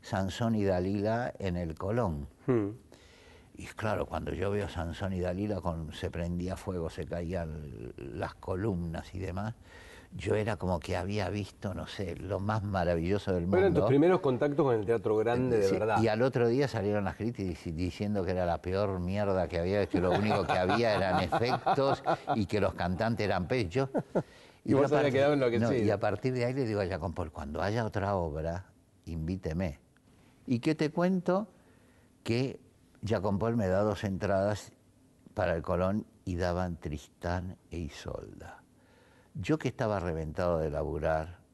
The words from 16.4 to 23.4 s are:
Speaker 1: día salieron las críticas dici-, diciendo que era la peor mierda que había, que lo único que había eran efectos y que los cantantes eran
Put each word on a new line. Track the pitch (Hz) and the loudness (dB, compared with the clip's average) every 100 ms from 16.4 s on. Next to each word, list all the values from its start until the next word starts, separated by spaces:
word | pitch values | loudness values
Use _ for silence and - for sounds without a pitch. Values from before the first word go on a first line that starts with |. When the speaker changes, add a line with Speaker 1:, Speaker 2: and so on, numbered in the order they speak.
| 117 | 4
Speaker 1:
día | 123 143 | 4 2
salieron | 113 101 104 | 0 0 0
las | 98 - | 0 -2
críticas | 107 120 95 82 | -4 -2 -4 -4
dici-, | - | -6
diciendo | 80 90 - 104 104 | -2 -4 -2 -2 0
que | 90 | 0
era | 92 87 | 0 0
la | 82 | 0
peor | 90 95 104 95 | 0 0 0 -2
mierda | 87 98 104 92 82 | -2 0 2 2 0
que | 85 | 0
había, | 87 101 95 | 0 0 2
que | - | 2
lo | 90 | 2
único | 90 107 - - | 2 2 2 2
que | 90 | 2
había | 92 104 117 | 2 2 2
eran | 101 95 92 | 2 2 2
efectos | 92 156 120 156 - 185 139 135 - 156 - | 2 0 2 0 0 2 2 2 0 -2 0
y | 131 98 | 0 0
que | 104 | 2
los | 95 | 0
cantantes | - 87 90 110 113 | 0 -2 0 0 0
eran | 104 95 | 0 0